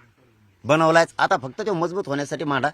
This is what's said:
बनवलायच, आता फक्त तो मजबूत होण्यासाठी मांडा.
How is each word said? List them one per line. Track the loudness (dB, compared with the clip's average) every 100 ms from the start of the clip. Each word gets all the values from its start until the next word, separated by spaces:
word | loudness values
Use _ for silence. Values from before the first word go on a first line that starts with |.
| _ _ _ _ _ _
बनवलायच, | 0 2 4 4 2 0
आता | 0 0
फक्त | -4 -6
तो | -4
मजबूत | -2 -4 -4 -6
होण्यासाठी | -6 -6 -6
मांडा. | -4 -2 -2